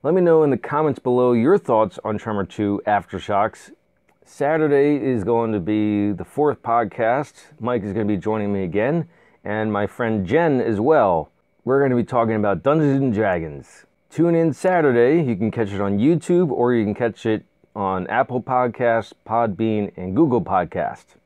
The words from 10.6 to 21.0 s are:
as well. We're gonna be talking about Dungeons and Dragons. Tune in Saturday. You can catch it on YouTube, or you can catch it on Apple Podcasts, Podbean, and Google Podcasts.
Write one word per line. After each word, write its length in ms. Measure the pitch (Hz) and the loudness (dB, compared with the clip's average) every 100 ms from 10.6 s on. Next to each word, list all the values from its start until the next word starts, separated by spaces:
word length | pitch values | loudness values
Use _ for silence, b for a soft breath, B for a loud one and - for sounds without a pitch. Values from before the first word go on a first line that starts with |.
as 200 | 117 104 | 0 0
well. 500 | 120 156 104 85 76 _ _ _ | 2 4 4 2 -2 _ _ _
We're 160 | - 135 | -2 0
gonna 140 | 139 | 2
be 80 | 123 | 0
talking 320 | 117 127 113 | 0 0 0
about 300 | 110 104 92 | 0 0 0
Dungeons 360 | 135 156 147 135 | 0 2 2 2
and 140 | 135 | 0
Dragons. 720 | 101 107 90 80 71 - - _ _ _ | 0 0 -2 -4 -12 -18 -20 _ _ _
Tune 240 | - 170 | -2 0
in 180 | 165 165 | 2 0
Saturday. 720 | 131 185 180 151 120 120 165 | 0 0 2 2 4 4 4
You 140 | 139 101 | 0 -2
can 160 | 110 | -2
catch 180 | 120 104 | -2 -4
it 100 | 98 | -2
on 180 | 101 101 | -2 2
YouTube, 520 | 127 170 - 175 175 | 2 2 2 0 2
or 240 | - 120 | 0 0
you 80 | 120 | 2
can 100 | 104 | 0
catch 300 | 101 120 98 | -2 -4 -2
it 200 | 113 107 - _ _ 104 | -2 -4 -4 _ _ -6
on 320 | 98 95 92 | -4 -4 -2
Apple 340 | 113 131 123 | -2 -2 -4
Podcasts, 680 | 107 127 127 110 120 113 110 - | -4 -2 -2 -2 0 0 -4 -16
Podbean, 680 | - 113 117 90 110 107 101 - | -6 -2 -2 -2 -2 -2 -4 -8
and 200 | 92 98 | -6 0
Google 260 | 160 120 | 2 2
Podcasts. 720 | 90 95 85 95 64 - | 0 -2 -2 -4 -6 -8